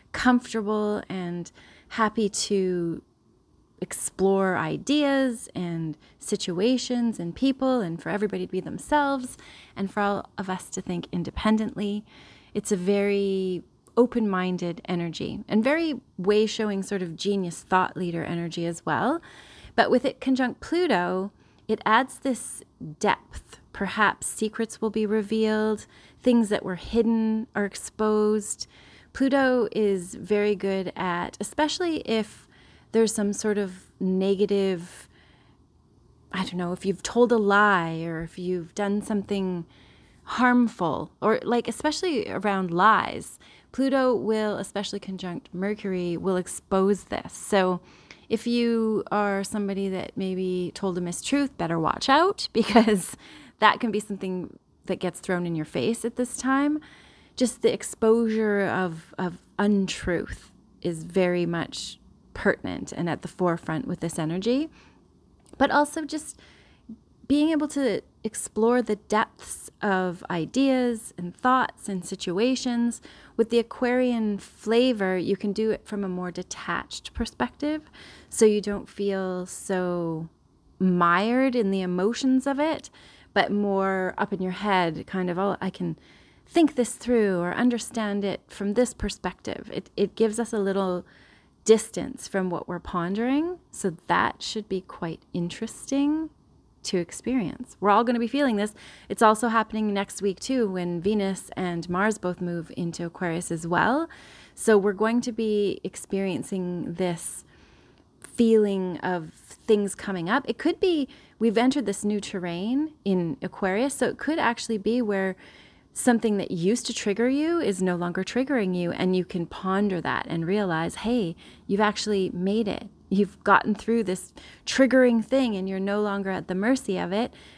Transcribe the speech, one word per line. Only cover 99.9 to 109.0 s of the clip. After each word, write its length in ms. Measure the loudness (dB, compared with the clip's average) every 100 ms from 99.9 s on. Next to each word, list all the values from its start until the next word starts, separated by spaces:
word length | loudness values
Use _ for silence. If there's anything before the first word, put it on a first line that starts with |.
next 300 | -2 -4 -4
week 180 | -4 -4
too, 300 | -2 0 0
when 320 | -2 -2 -2
Venus 480 | 0 2 0 -2 -8 -6
and 320 | -4 -4 -2
Mars 300 | 0 0 0
both 200 | -4 -4
move 320 | -4 -6 -6 -6
into 280 | -6 -4 -8
Aquarius 460 | -4 -4 -4 -4
as 140 | -6 0
well. 420 | 2 4 2 -2 -8 -20 -20 -20
So 240 | -2 4 6
we're 160 | 6
going 260 | 2 2 0
to 100 | 0
be 500 | -2 0 2 0 -2
experiencing 1120 | -8 -10 -4 -2 0 -2 -4 -4 -4 -4 -6
this 500 | -2 -2 -2 -8 -12 -16 -20 -20 -20 _ _ _ _
feeling 800 | -6 2 4 6 4 0 -2
of 340 | -4